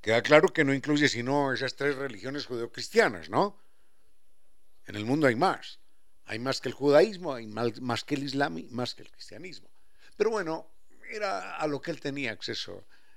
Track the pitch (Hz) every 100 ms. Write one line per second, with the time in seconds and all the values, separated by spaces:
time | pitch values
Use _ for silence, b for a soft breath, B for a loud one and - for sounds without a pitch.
0 | - 113 117 151 165 - 143 139 139 147
1 | 143 113 120 143 139 120 127 - 139 131
2 | 135 120 123 143 - 117 117 - 120 220
3 | 202 95 82 107 196 - - - - -
4 | - - - - - - - - - 101
5 | 107 143 143 113 180 131 - - - -
6 | - - - 107 123 131 131 113 139 143
7 | 202 190 175 127 113 107 120 110 127 117
8 | - 143 139 135 143 80 113 117 123 -
9 | 110 - - 101 185 131 - - b b
10 | b - 208 220 170 160 - - - -
11 | - 220 208 196 185 165 156 143 151 156
12 | 147 139 131 104 - 110 - 95 - b
13 | b